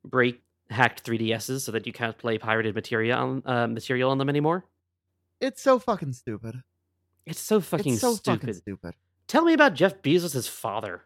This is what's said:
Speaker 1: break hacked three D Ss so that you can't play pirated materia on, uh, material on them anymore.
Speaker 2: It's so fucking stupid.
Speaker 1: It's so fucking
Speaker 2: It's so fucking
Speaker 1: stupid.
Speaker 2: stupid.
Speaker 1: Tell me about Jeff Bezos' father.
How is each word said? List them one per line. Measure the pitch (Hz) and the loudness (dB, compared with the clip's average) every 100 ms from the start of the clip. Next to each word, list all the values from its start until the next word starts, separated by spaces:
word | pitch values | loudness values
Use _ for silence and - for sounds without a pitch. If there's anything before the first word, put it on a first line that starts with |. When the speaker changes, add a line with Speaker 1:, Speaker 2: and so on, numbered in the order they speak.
Speaker 1:
break | - 127 123 120 _ _ _ | -2 2 2 0 _ _ _
hacked | 107 120 - | 2 2 0
three | - 113 | -6 -4
D | 110 | -2
Ss | 110 - 131 | -4 -4 -8
so | 135 | -6
that | 110 117 | -6 -8
you | |
can't | - 113 110 | -6 -8 -6
play | 120 110 | -4 -4
pirated | 113 110 110 | 0 0 0
materia | 104 - 113 113 123 | -4 -4 -2 0 0
on, | 127 131 127 | -2 -4 -2
uh, | 123 117 | -2 0
material | 113 - 123 127 | -4 -4 0 0
on | 135 | 0
them | 135 | 0
anymore. | 143 151 180 - _ _ _ _ _ _ _ | 0 0 -2 -6 _ _ _ _ _ _ _
Speaker 2:
It's | 262 - | -6 -2
so | 277 254 | 2 2
fucking | - 202 143 | 2 -4 -4
stupid. | 123 - 104 113 127 - _ _ _ _ _ | -8 -10 -10 -10 -14 -18 _ _ _ _ _
Speaker 1:
It's | - 160 | -14 -12
so | - 214 | 0 0
fucking | 165 165 156 | 2 -2 2
Speaker 2:
It's | 113 | 2
so | 247 220 | 2 0
fucking | - 110 | 0 -2
Speaker 1:
stupid. | 127 92 | -2 -8
Speaker 2:
stupid. | - 95 85 - _ _ - | -10 -10 -12 -14 _ _ 0
Speaker 1:
Tell | 285 | 4
me | 330 | 6
about | 320 285 | 8 6
Jeff | 143 190 - | 6 2 2
Bezos' | 135 175 170 139 - | 2 2 2 -4 -6
father. | - 110 104 107 87 | -8 -6 -6 -6 -10